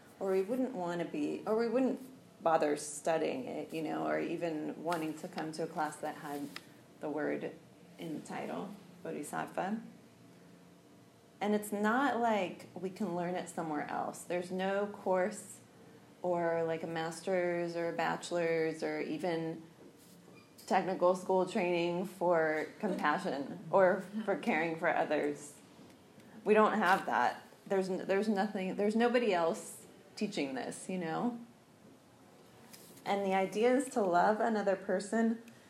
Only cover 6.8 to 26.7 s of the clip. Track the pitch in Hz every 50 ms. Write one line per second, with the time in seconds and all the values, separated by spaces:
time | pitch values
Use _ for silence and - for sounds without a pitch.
6.8 | - - - - - 156 143 151 147 147 143 143 160 160 - - - - - -
7.8 | - - - - 175 165 151 - - - - - 135 - 151 170 185 202 208 -
8.8 | - - - - - 165 160 151 147 - - 156 156 - - - 170 185 220 226
9.8 | - - - - - - - - - - - - - - - - - - - -
10.8 | - - - - - - - - - - - - 190 208 208 214 208 208 208 202
11.8 | 208 214 226 254 285 269 240 226 240 233 220 208 185 170 - - - - - 180
12.8 | 170 190 185 - 220 180 170 175 175 175 180 180 - - - - 165 160 151 147
13.8 | - - - - - - - - - - 170 175 180 175 185 185 190 190 196 202
14.8 | 208 202 208 - - 196 185 185 180 214 208 - - - - - - - - -
15.8 | - - - - - - - - - 180 180 175 170 165 165 165 165 160 165 160
16.8 | 170 170 165 165 160 165 170 - - 196 190 180 175 175 175 175 175 175 170 170
17.8 | 170 170 165 170 165 165 170 175 - - 175 175 170 165 165 165 160 160 156 160
18.8 | 160 156 156 151 147 - 156 151 156 180 165 165 165 160 165 - - - - -
19.8 | - - - - - - - - - - - - - - - - - - 220 185
20.8 | 180 165 190 147 175 180 185 185 185 - 190 185 180 180 - 226 180 175 175 170
21.8 | 170 175 170 175 196 185 - - 175 175 175 165 160 156 156 156 151 - - -
22.8 | - 208 180 - - 151 151 190 185 180 135 139 143 - - - - - 151 190
23.8 | 190 180 175 196 190 - - 220 220 - 196 - - 233 196 156 160 170 160 160
24.8 | 175 165 - - 165 160 151 147 147 147 147 - - - - - - - - -
25.8 | - - - - - - - - - - - - - 190 214 214 214 196